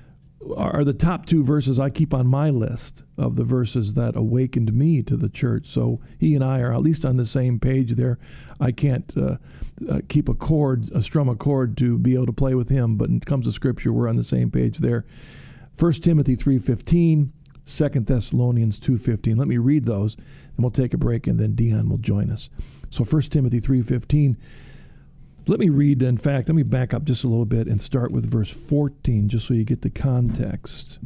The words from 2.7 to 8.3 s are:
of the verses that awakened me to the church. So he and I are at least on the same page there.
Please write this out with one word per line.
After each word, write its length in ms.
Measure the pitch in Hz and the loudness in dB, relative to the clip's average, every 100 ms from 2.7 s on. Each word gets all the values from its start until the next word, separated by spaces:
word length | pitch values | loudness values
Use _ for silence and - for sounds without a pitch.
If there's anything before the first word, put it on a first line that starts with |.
| 113 - - - - | -4 -10 -18 -14 -4
of 180 | 127 120 | -2 -2
the 80 | |
verses 500 | 117 127 117 127 104 | 0 0 0 -2 -2
that 200 | 107 117 | 0 -2
awakened 600 | 117 113 123 127 127 110 | 0 0 0 0 0 0
me 280 | 113 151 151 | 2 2 2
to 120 | 110 117 | 0 -2
the 140 | 104 | -2
church. 360 | - 127 110 - | -2 -2 -2 -4
So 340 | 127 120 117 - - | -2 -2 -2 -8 -2
he 160 | 160 | 2
and 100 | 147 | 2
I 160 | 131 131 | 2 0
are 120 | 123 | 0
at 100 | 120 | 0
least 240 | 147 156 139 | 0 0 0
on 100 | 127 | 0
the 80 | |
same 340 | 120 131 127 113 | 0 -2 0 0
page 340 | 131 131 120 | 0 0 0
there. 260 | 117 127 120 - | 0 -2 -4 -8